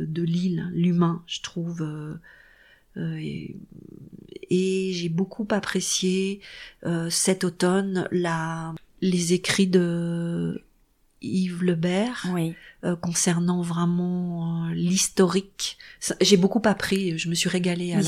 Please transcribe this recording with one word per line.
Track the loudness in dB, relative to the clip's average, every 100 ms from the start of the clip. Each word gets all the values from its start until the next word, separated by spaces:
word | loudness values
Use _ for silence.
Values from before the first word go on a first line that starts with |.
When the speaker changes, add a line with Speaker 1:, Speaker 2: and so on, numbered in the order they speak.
| -2
Speaker 1:
de | -2
l'île, | 0 2 0 -2 -2
l'humain, | 2 2 4 2 0 -6
je | -10
trouve, | -8 -6 -6 -4
euh, | -6 -6 -10 -12 -16 -20 -20 _ _ _ _ -6
euh, | -6 -4
et, | -6 -8 -10 -14 -16 -20 -20 -20 -20 -20 -18 -10 0
et | 2 2 0 -2
j'ai | -2 -2
beaucoup | -2 -2 -4 -2
apprécié, | -2 0 -2 -2 0 2 2 0 -4 -12 -18 -20 -8 -4
euh, | -2 -2
cet | 0 0 0
automne | 0 0 2 2 2 -2 0
la, | 0 0 -2 -2 -6 -8 -10 -14 -2
les | 0 2 2
écrits | 0 2 2 6
de | 6 4 0 -2 -2 -2 -2 -2 -4 _ _ _ _ _ _
Yves | -4 0 0 0
Lebert, | 0 2 2 2 0 -2 -2
Speaker 2:
Oui. | -2 -2 -4 -16 -6
Speaker 1:
euh, | -4
concernant | -2 -2 0 2 2 2 0
vraiment, | 0 0 2 2 0 -2 -2 -2 -2 -2 -2
euh, |
l'historique. | 0 2 2 2 4 4 4 -2 -8 -8 -10 -18 -10
Ça, | -4 2
j'ai | 6 6
beaucoup | 6 4
appris, | 2 2 0 0 0 -2
je | -2
me |
suis | 0 0
régalée | 0 0 -2 0
à |
la | 0